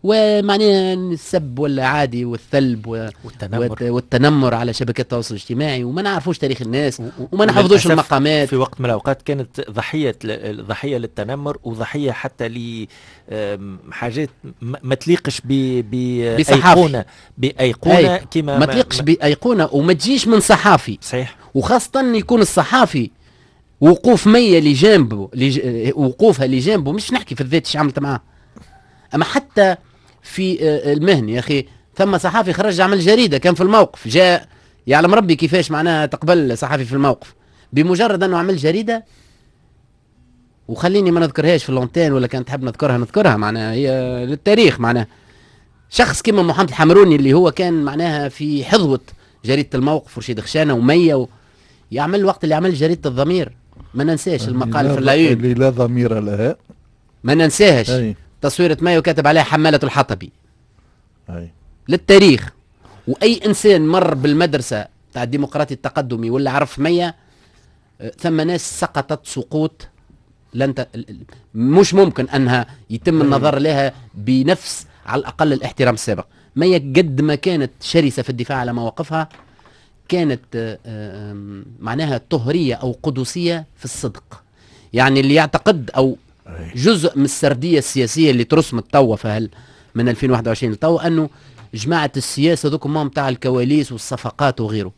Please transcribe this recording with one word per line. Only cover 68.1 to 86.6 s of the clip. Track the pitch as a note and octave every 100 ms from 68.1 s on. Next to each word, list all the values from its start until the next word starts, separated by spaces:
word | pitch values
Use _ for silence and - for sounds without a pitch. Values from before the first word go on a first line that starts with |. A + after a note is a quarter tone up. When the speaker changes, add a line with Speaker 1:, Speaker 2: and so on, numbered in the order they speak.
| -
Speaker 1:
ثم | E3+ D#3+
ناس | D#3+ E3+ - -
سقطت | E3+ C#3+ - D#3 -
سقوط | C3+ - D#3 D#3 _ - _ _ _ _ _ _
لن | A#2+ C#3
ت-، | C3+
ال-، | B2 A2+ -
ال-، | F2 - - _
مش | A2 B2 E3+ G3+
ممكن | F#3+ F#3 C3 C3
أنها | C#3 B2+ B2 A#2 - _
يتم | A2+ F3+ D#3+
Speaker 3:
أي. |
Speaker 1:
النظر | C#3+ C#3 D3 C#3
لها | D#3 C#3 C#3 - -
بنفس | - G#2 C3 C3+ F3+ - - - _
على | - B2+
الأقل | - - D#3
الاحترام | C3 B2+ - B2
السابق. | A2+ - F#2+ - _ _
مية | C3+ F3 F3+
قد | C#3 C#3 E3 C3
ما | D3+
كانت | C#3+ F#3+ E3+ C3 _
شرسة | - E3 D3 B2+
في | B2
الدفاع | A#2+ A#2+ C3+
على | B2
مواقفها، | A#2+ A#2 - - D#3+ D#3 - _ _ _ _ _ _ -
كانت، | F3+ D#3 B2+ _
آه، | A#2+ A2+ G2+ A#2 G#2+ G#2 G2 G#2
آم، | G2+ G2+ G2 G#2 A2+
معناها | A2 B2+ D#3 B2 _
طهرية | D3+ A#2 E3 C#3+
أو | A#2 B2+ A#2
قدسية | D#3 B2+ B2 F3+ F3 E3+ D#3
في | _
الصدق. | C3 - B2+ - _ - _ _ _ _ _
يعني | A#2 C3 C3+
اللي | C3+
يعتقد | D3 D3+ - G#3 F3 A#2
أو | - C3 - _ _ -
Speaker 3:
أي. | E2+